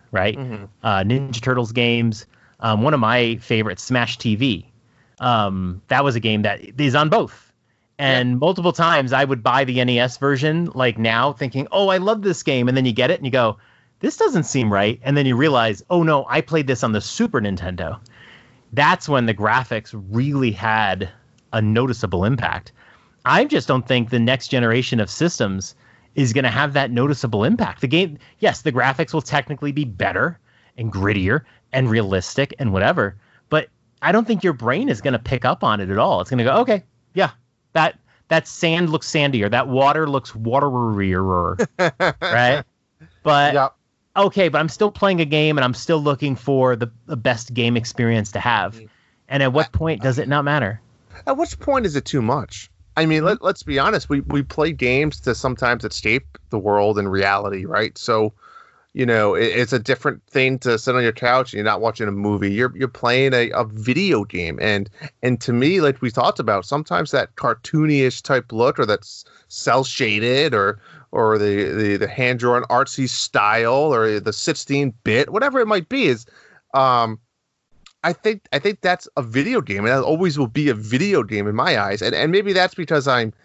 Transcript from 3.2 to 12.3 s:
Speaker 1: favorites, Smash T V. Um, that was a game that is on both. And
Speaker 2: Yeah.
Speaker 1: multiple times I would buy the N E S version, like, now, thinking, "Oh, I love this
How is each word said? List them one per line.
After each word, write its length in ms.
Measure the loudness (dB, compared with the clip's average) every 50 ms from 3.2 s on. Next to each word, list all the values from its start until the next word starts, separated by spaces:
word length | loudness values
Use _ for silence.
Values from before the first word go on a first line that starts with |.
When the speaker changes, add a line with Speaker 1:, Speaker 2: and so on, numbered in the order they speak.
| 2 0 -2
Speaker 1:
favorites, 460 | -4 -4 -2 0 0 0 -2 -4 -8 -6
Smash 360 | -2 -2 0 0 -2 -4 -4
T 160 | -2 -2 0
V. 320 | 0 0 -2 -2 -4 -6 -12 _ _ _ _ _ _ _ _ _ -4
Um, 600 | -2 0 2 2 2 0 -2 -2 -4 -4 -6 -8 -4 0
that 160 | 0 2 2
was 120 | 2 0
a 40 | 0
game 220 | 0 0 0 0 0
that 180 | 0 -2 -4 -8 -12 -6 -2
is 140 | 0 2 2
on 140 | 2 2 4
both. 440 | 2 2 0 -2 -6 -14 _ _ _ _ _ _ _ _ _ _ _ -4
And 320 | 0 0 2 2 2 0
Speaker 2:
Yeah. 60 | 0
Speaker 1:
multiple 360 | 2 2 0 0 2 0 0 0
times 400 | 2 2 2 2 2 2 2 0
I 120 | 0 2
would 180 | 0 0 -2 0
buy 220 | 0 2 2 2
the 160 | 2 0 0
N 80 | 2 2
E 120 | 2 2
S 160 | 0 0 -2 -2
version, 520 | 0 0 0 0 0 0 0 0 -2 -4 -2
like, 240 | 0 0 0 0 0
now, 340 | 0 2 2 2 2 0 0
thinking, 360 | -4 -6 -6 -4 -6 -6 -2
"Oh, 180 | 0 0 2 2
I 100 | 2 2
love 240 | 2 0 0 0 0
this 200 | -2